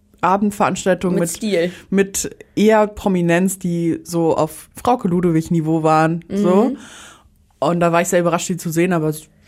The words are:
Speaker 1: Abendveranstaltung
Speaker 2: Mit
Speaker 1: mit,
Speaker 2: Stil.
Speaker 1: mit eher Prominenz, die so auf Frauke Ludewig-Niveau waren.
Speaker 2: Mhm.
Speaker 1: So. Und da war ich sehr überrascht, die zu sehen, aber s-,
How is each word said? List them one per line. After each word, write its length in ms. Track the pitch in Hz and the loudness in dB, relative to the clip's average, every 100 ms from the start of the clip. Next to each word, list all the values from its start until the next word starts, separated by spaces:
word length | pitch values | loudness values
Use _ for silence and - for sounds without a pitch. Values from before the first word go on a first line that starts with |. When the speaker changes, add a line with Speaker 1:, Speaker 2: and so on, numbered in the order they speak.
| _ - | _ -4
Speaker 1:
Abendveranstaltung 920 | 170 196 208 - 160 185 196 180 185 | 0 0 0 0 -2 0 -2 0 0
Speaker 2:
Mit 80 | 175 | -2
Speaker 1:
mit, 80 | 170 | -2
Speaker 2:
Stil. 420 | - 214 180 175 180 - | -4 -2 -2 -2 -6 -4
Speaker 1:
mit 460 | 190 196 190 - - - - | 0 0 -4 -10 -12 -8 2
eher 300 | 208 220 214 | 4 4 2
Prominenz, 720 | 208 202 180 170 170 190 190 | -2 -2 0 2 2 0 -2
die 420 | 180 170 170 - | -4 -2 -2 -4
so 320 | - 170 165 - | -4 -2 0 0
auf 340 | 156 - - - | -2 -4 -20 -6
Frauke 320 | - 247 196 | -2 0 0
Ludewig-Niveau 760 | 175 175 160 160 170 156 160 | 0 2 0 0 -2 0 0
waren. 420 | 156 156 160 170 - | 2 2 2 -2 -6
Speaker 2:
Mhm. 100 | 196 | -2
Speaker 1:
So. 380 | 190 185 247 - - - - - _ _ _ - | 2 4 2 -2 -14 -20 -20 -20 _ _ _ -4
Und 200 | 143 175 | -2 0
da 140 | 170 | 2
war 80 | 165 | 2
ich 80 | 175 | 2
sehr 100 | 180 | 0
überrascht, 300 | 170 170 - | 2 -2 -4
die 80 | 170 | -6
zu 140 | 175 | -4
sehen, 200 | 160 180 | 0 0
aber 160 | 175 156 | 0 -2
s-, 220 | 151 - _ | -4 -10 _